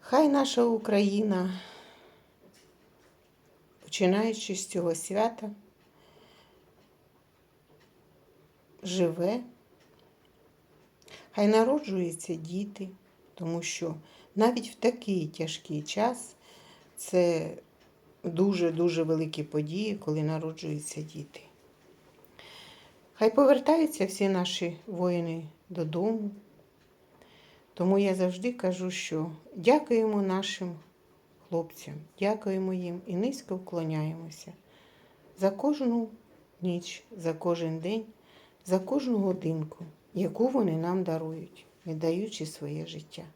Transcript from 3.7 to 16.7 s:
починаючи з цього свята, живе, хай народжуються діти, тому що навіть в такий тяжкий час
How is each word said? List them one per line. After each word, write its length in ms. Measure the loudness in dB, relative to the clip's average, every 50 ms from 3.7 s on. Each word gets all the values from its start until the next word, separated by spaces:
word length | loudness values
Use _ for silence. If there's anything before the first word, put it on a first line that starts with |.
| _ _ -18
починаючи 720 | -10 -2 4 4 6 6 6 4 2 0 -2 -4 -6 -6
з 120 | -6 -6
цього 280 | -4 -4 -2 0 0 0
свята, 560 | -2 -4 -4 0 0 0 0 0 -4 -10 -10 -10 -12 -18 -20 _ _ _ _ _ _ -20 -20 -20 -20 -20 -20 -20 -20 -20 _ _ _ _ _ _ _ _ _ _ _ _ _ _ _ _ _ _ _ _ _ _ _ _ _ -20 -20 _ _ _ _ _ _ _ _ _ _ _ _ _ _ _ _ _ _ -20 -14 -10
живе, 580 | -6 0 2 2 2 2 0 -2 0 -2 -2 -6 -10 -18 _ _ _ _ _ _ _ _ _ _ _ _ _ _ _ _ _ _ _ _ _ _ _ _ _ _ _ _ _ _ -20 -20 -20 -20 -10
хай 180 | _ 2 4 6
народжуються 840 | 6 6 6 6 4 0 0 -2 -2 -2 -2 -2 -4 -8 -8 -8 -8
діти, 540 | -8 -6 -6 -6 -6 -6 -6 -8 -10 -12 -12 -12 -18 _ _ _ _ _ -20 _
тому 280 | -8 -6 -4 -4 -4 -4
що 320 | -6 -6 -4 -4 -4 -6 -6 -12 -20 -20 -20 -20 -10 _
навіть 320 | 4 4 4 4 2 -4 -6
в 60 | -12
такий 520 | 0 2 2 2 2 -2 -2 0 0 0
тяжкий 560 | -2 -4 -6 -6 -6 -6 -10 -8 -6 -6 -6 -4
час 520 | -4 -2 0 0 0 0 -2 -10 -18 -20 _ _ -20 -20 -20 -20 -20